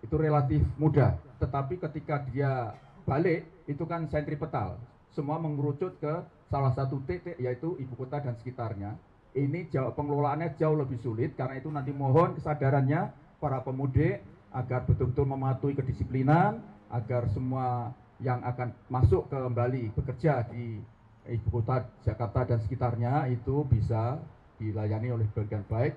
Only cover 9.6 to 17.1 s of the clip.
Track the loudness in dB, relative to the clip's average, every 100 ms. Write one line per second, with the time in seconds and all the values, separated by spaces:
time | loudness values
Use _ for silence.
9.6 | -2 -2 -2 -2 -2 2 2 0 -2 0
10.6 | 2 2 0 -2 -4 -2 -2 -2 -6 -4
11.6 | -6 -4 -4 -2 4 6 6 2 -4 2
12.6 | 4 4 4 2 0 -6 -20 -6 -4 -2
13.6 | -4 -2 0 4 2 0 -8 -20 -10 -6
14.6 | -2 -2 2 4 4 2 2 2 0 0
15.6 | 0 0 -2 -2 -2 2 6 6 6 2
16.6 | -10 -20 -8 -6 -2